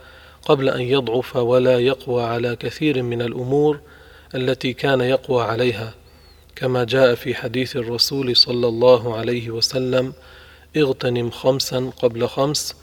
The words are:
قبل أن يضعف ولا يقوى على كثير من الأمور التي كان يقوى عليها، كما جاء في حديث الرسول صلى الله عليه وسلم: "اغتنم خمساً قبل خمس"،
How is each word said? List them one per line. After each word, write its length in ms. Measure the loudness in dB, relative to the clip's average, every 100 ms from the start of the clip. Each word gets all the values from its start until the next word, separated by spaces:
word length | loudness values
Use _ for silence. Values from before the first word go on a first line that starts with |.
| -20 -20 -20 -6
قبل 280 | 0 2 2
أن 120 | -2
يضعف 540 | 0 0 0 -2 -2 -2
ولا 440 | 2 4 4 4
يقوى 440 | 2 0 -2 -2
على 320 | -2 -2 -4 -4
كثير 480 | -8 -4 -2 0
من 180 | -2 -4
الأمور 580 | -4 -4 -2 2 2 0 -6 -20 -20 -20 -12 -6
التي 380 | -2 -2 -4
كان 280 | -2 0 2
يقوى 420 | 2 0 0 0
عليها، 500 | 0 0 0 -2 -6 -14 -20 -20 -20 -20 -20 -6
كما 280 | -2 0
جاء 320 | 0 4 4 4
في 200 | -2 -6
حديث 400 | -4 -4 -4 -6
الرسول 600 | -4 -2 -2 -2 0 2
صلى 320 | 2 2 0
الله 500 | 4 6 6 4 -4
عليه 320 | -4 -4 -4
وسلم: 640 | -4 -4 -2 0 0 -2 -6 -20 -20 -20 -20 -6 0
"اغتنم 520 | 0 0 -2 -2 -4
خمساً 640 | -2 0 0 0 -4 -4 0
قبل 300 | 2 2 -2
خمس"، 480 | 0 -2 -2 -6 -12